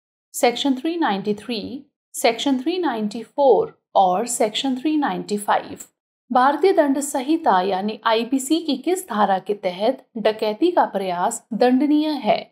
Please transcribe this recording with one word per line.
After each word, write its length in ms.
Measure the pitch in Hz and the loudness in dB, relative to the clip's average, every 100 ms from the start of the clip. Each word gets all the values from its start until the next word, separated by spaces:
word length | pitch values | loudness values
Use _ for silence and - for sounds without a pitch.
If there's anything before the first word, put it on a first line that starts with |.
| _ _ _ | _ _ _
Section 460 | - 240 240 277 254 | 0 0 2 -2 -2
three 220 | 320 339 | -2 -2
ninety-three, 880 | 294 196 196 208 - 226 190 262 - _ _ | 0 0 -2 -6 -4 -8 -8 -12 -16 _ _
Section 500 | - 247 226 277 254 | -2 0 0 -2 -2
three 160 | 254 370 | -2 -2
ninety-four 1000 | 330 226 214 233 220 - 277 208 - - _ | -2 -2 -6 -8 -12 0 4 4 2 -8 _
or 320 | - 190 180 240 | 2 2 2 -2
Section 520 | - 220 214 269 254 | -2 -2 -2 -4 -2
three 200 | 311 311 | -2 0
ninety-five? 880 | 269 180 175 208 202 190 - 180 - _ _ _ _ | -2 -4 -4 -6 0 -2 -2 -16 -18 _ _ _ _
भारतीय 420 | 254 262 294 370 | 2 2 4 2
दंड 260 | 381 294 277 | 4 2 2
संहिता 600 | 277 285 254 320 320 190 | -2 -4 0 0 2 2
यानी 360 | 190 185 208 220 226 | 2 -2 -4 -4 0
आईपीसी 520 | 226 233 269 262 320 | 0 0 -2 0 -2
की 160 | 330 262 | 0 -4
किस 320 | - 359 - | -2 -4 -4
धारा 300 | 214 196 190 | 0 2 0
के 160 | - | -2
तहत 440 | 202 185 180 220 262 _ 233 | -4 -4 -2 -2 -2 _ -2
डकैती 540 | 214 214 214 214 339 | -2 0 -4 0 0
का 140 | 349 | 2
प्रयास 580 | 226 196 190 175 190 233 - | 0 0 -4 -2 -2 -4 -8
दंडनीय 560 | 208 247 254 294 302 311 285 | 2 4 4 4 2 2 -2
है? 160 | 214 - - | 0 -2 -2